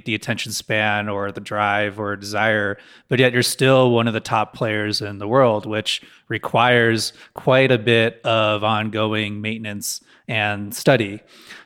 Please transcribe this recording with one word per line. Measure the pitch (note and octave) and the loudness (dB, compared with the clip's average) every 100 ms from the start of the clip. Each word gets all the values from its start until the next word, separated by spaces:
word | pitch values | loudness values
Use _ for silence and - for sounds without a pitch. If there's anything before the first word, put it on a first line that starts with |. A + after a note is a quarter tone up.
| A#2 | -4
the | |
attention | G#2+ - A2 A2 | -6 -4 -6 -6
span | G2+ - G#2+ G#2+ G#2 G#2 | -10 -4 -2 0 0 -4
or | G2+ G2+ | -6 -6
the | G2+ | -8
drive | G2+ G#2 G#2 G2+ G#2 G2+ | -8 -2 0 0 -2 -4
or | G2+ G2+ | -6 -8
desire, | G2+ G#2 A2 G#2+ G2+ G2+ - - - | -6 -2 0 0 -2 -6 -12 -20 -2
but | B2+ | 2
yet | B2+ | 4
you're | B2 | 2
still | A#2 - C3 C3 B2+ | 0 2 4 6 6
one | A#2 A#2 | 4 2
of | |
the | A2 | -2
top | - A2 G#2 | -2 -2 -2
players | - A#2 G#2+ G#2+ G#2 | -4 -4 -2 -2 -4
in | G#2 G2+ | -6 -8
the | G#2 | 0
world, | C3 B2 G#2+ G2+ | 4 4 2 -2
which | G#2+ G#2+ - - _ - | -4 -4 -6 -10 _ -8
requires | A2+ - B2 A#2+ A#2+ A2+ A2 - - - | -8 -2 2 4 4 4 2 -2 -10 -18
quite | - - C3 C3 | -4 2 4 4
a | B2 | 2
bit | A2 A2+ A2+ - | 4 2 2 -2
of | - A2+ G#2+ G#2 | -2 0 2 0
ongoing | A2 G#2+ A2 G#2+ G#2+ G#2+ G#2 G#2 | 0 -2 -2 -2 -2 -2 -4 -6
maintenance | A2 A2 G#2+ G#2 - - - _ - | -8 -8 -10 -10 -8 -10 -14 _ -6
and | A2 G#2 G2+ G2+ - | -2 -2 -4 -8 -2
study. | - C3 G2+ G#2 - - - - | 2 4 2 -6 -16 -20 -20 -20